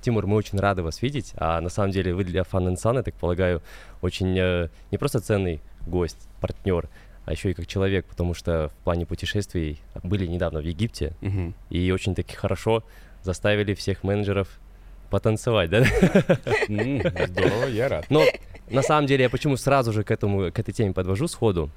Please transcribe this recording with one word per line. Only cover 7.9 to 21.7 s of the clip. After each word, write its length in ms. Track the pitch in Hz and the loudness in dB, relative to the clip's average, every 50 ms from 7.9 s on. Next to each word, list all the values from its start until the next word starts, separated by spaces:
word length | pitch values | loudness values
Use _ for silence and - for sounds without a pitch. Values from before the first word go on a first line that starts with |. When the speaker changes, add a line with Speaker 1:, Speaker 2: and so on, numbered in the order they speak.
| 98 92 85 | 2 0 -2
Speaker 1:
потому 280 | - - - 87 87 85 | -4 -4 -2 -2 -2 -2
что 360 | - - - 85 80 78 73 | -2 -2 -2 0 0 0 -4
в 140 | - - - | -6 -6 -2
плане 220 | - 85 87 85 | -2 0 0 -2
путешествий 760 | - 90 - - 85 - 107 98 - - 87 82 76 76 - - - - - - | -4 -6 -6 -6 -4 -2 -4 -4 -2 -4 -4 -4 -4 -6 -8 -14 -16 -16 -12 -4
были 220 | 90 101 101 95 | -4 -2 -2 -2
недавно 340 | 82 85 87 87 85 76 78 | -2 -2 -2 -2 -2 -2 -4
в 40 | 73 | -4
Египте 480 | 82 85 78 107 113 - - 78 71 - - | -4 -2 -2 -4 -4 -2 -4 -6 -6 -6 -6
Speaker 2:
Мгм. 320 | - 95 98 98 90 82 - - - - | -6 -4 -2 -2 -4 -4 -8 -12 -12 -4
Speaker 1:
и 200 | - 87 90 92 | -2 0 2 2
очень-таки 440 | 92 92 - - 90 85 92 - - | 2 0 0 -2 -2 -2 -4 -6 -8
хорошо 480 | - - 98 98 - - 110 113 113 - - - - - - - - - | -4 -2 -2 -2 -2 0 0 0 0 0 -6 -20 -20 -20 -20 -20 -10 -6
заставили 500 | 92 90 - - 104 104 104 104 98 101 | -6 -6 0 2 2 2 2 2 0 -2
всех 280 | - - - 95 - - | -2 -2 -4 -4 -2 0
менеджеров 460 | 95 101 104 104 98 98 98 95 - - - - - - - - - - - - - | 0 0 0 0 0 0 0 0 -2 -6 -20 -20 -20 -20 -20 -20 -20 -20 -20 -10 -2
потанцевать, 600 | - 98 - 113 107 107 - - 113 107 90 82 | -2 0 2 2 0 2 0 0 2 2 2 4
да? 100 | 87 107 | 4 4
<laughs> 920 | 131 120 - 466 190 165 - 196 - - 180 123 - 117 - - - - | 4 6 6 4 4 6 6 4 4 4 2 0 2 -2 0 0 0 0
Speaker 2:
М, 320 | 104 104 110 127 - 123 190 175 - - - - | -2 -2 0 0 -2 0 0 -2 0 0 -2 -2
здорово, 400 | 90 - - - 98 113 127 139 | 0 0 2 2 2 2 -2 -2
я 200 | 120 104 120 139 | 0 -2 -2 0
рад. 180 | 104 78 - - | -2 -4 -2 2
Speaker 1:
Но 140 | 131 151 156 - - - - - - - - - | 4 6 6 4 2 0 -14 -16 -18 -18 -12 -2
на 120 | 104 127 | 0 0
самом 260 | 135 - 156 151 147 131 | 2 4 4 4 4 4
деле 160 | 139 135 127 | 4 4 4
я 60 | 123 | 2
почему 260 | 123 127 - 151 135 | 2 0 0 0 0
сразу 380 | 120 - 139 139 135 127 117 107 | 2 2 4 4 4 4 4 2
же 100 | 110 104 | 0 0
к 80 | - | 0
этому, 400 | 113 - - 104 101 98 98 82 | 0 0 2 0 2 2 0 0
к 80 | - - | -2 -2
этой 140 | 110 - 101 | -4 -4 0
теме 200 | - 113 98 90 | 0 0 2 2
подвожу 340 | - 92 90 95 98 147 170 | 0 0 0 0 0 0 -4
сходу? 420 | - - 120 113 95 85 78 71 | -2 2 2 2 2 2 -2 -4